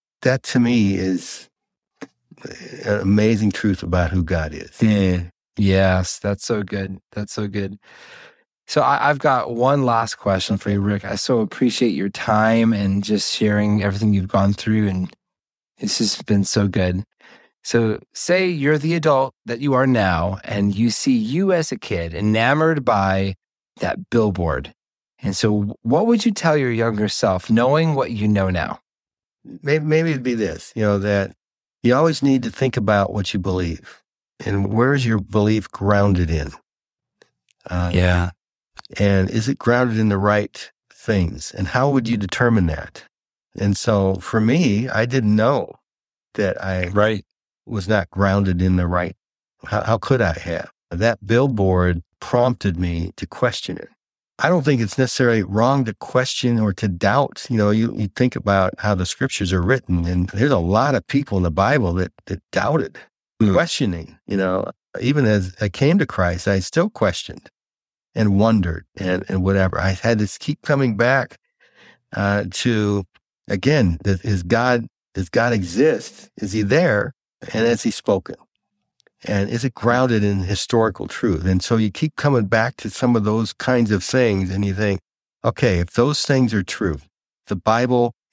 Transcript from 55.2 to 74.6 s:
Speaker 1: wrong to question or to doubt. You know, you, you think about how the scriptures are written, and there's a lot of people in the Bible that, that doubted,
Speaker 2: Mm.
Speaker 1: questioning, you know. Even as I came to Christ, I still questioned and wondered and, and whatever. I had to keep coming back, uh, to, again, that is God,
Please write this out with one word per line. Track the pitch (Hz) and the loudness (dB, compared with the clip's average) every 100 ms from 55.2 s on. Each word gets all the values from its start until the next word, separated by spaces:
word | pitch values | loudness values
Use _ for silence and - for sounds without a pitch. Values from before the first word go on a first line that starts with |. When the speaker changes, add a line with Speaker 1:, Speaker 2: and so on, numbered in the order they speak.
| 123 113 | 2 2
Speaker 1:
wrong | 92 101 120 139 | 0 2 2 2
to | 113 | -2
question | - - 127 127 - 123 117 | -6 -4 -2 -2 -2 0 0
or | 107 | 0
to | 92 107 | -2 -4
doubt. | 87 98 127 139 - - | 0 0 2 0 -6 -4
You | 113 | 0
know, | 104 | 2
you, | 107 113 - | 2 0 -2
you | 101 | -6
think | - 127 123 | 0 -2 0
about | 104 98 92 - | 0 2 2 -2
how | 107 95 | -2 0
the | 87 | -2
scriptures | - 135 - 95 | -4 -4 -4 -2
are | 92 | 0
written, | 90 131 - 87 85 | 2 0 0 -2 0
and | 90 92 | -2 -2
there's | 98 143 | 0 0
a | 107 | 2
lot | 85 107 139 123 | 2 2 2 -2
of | - | -2
people | 139 147 98 | -4 -2 -2
in | |
the | 90 | 0
Bible | 78 104 143 92 90 | 2 2 2 0 -2
that, | 90 _ - | -4 _ -12
that | 95 _ | -12 _
doubted, | - 107 151 - - - _ _ - | -4 0 -2 -4 -10 -20 _ _ 0
Speaker 2:
Mm. | 107 | 2
Speaker 1:
questioning, | 95 170 - 117 85 80 - - | 2 0 -2 -2 -4 -10 -16 -6
you | 98 | -2
know. | 95 92 - - _ - | 0 -2 -6 -10 _ -6
Even | 120 147 113 | -2 2 2
as | 104 92 - | 2 -2 -6
I | 104 | -6
came | - 139 190 | 0 2 2
to | 151 | 0
Christ, | - 87 87 - | -2 -2 -2 -2
I | 98 | -2
still | - 160 208 | 0 -2 -2
questioned | - 98 - - - - _ _ _ _ _ _ | 0 -2 -2 -10 -14 -20 _ _ _ _ _ _
and | 117 107 98 | 0 2 4
wondered | 110 110 87 82 - - | 4 2 0 -4 -12 -8
and, | 95 92 - | -4 -4 -4
and | 95 | -2
whatever. | 92 98 92 - | 0 2 0 0
I | 95 | -2
had | 92 117 110 | -2 0 0
to | 104 - | -2 -6
keep | - 143 | -8 -6
coming | - 139 131 104 | -2 0 0 2
back, | 120 139 123 - _ _ _ _ - _ _ | 2 2 -2 -12 _ _ _ _ -20 _ _
uh, | - 101 104 98 | -2 0 0 -2
to, | - 123 110 104 101 92 _ _ _ - | -4 0 0 0 -2 -4 _ _ _ -6
again, | 101 127 151 95 82 | -2 0 2 2 0
that | 101 92 113 | -2 -2 -2
is | 95 | -2
God, | 87 113 | 0 2